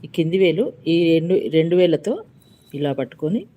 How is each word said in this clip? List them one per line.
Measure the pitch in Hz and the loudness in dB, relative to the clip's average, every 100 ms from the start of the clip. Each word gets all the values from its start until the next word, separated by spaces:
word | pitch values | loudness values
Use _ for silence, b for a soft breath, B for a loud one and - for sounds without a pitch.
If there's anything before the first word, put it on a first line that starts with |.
| 151 | -8
ఈ | - | -4
కింది | 160 185 | -2 2
వేలు | 190 160 269 - - | 2 2 -4 -4 -2
ఈ | 170 170 | 2 4
రెండు, | 165 165 185 113 160 | 2 2 -2 0 0
రెండు | 165 180 | 2 2
వేళ్ళతో | 180 151 196 330 440 _ _ _ _ 139 | 2 2 -2 -8 -10 _ _ _ _ -6
ఇలా | 143 135 | -6 -4
పట్టుకొని | 123 - 156 220 392 | -8 -6 -4 -4 -6